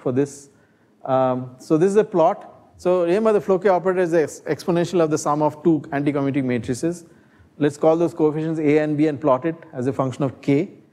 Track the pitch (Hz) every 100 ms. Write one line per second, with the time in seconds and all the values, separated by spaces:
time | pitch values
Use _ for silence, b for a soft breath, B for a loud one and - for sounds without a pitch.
0 | 143 127 143 - - b b b b b
1 | 131 131 131 127 127 - - 156 190 202
2 | - 180 165 208 - - _ _ 180 180
3 | 170 196 220 208 196 185 202 180 180 185
4 | 175 170 139 - - 143 - 170 170 185
5 | 160 151 160 151 151 147 175 156 - 143
6 | 143 143 139 139 131 120 107 120 165 175
7 | - b b b b - 185 - 160 165
8 | 165 165 156 151 160 160 151 151 151 147
9 | 156 135 147 127 165 165 - 135 127 -
10 | 131 120 139 - - 139 196 - _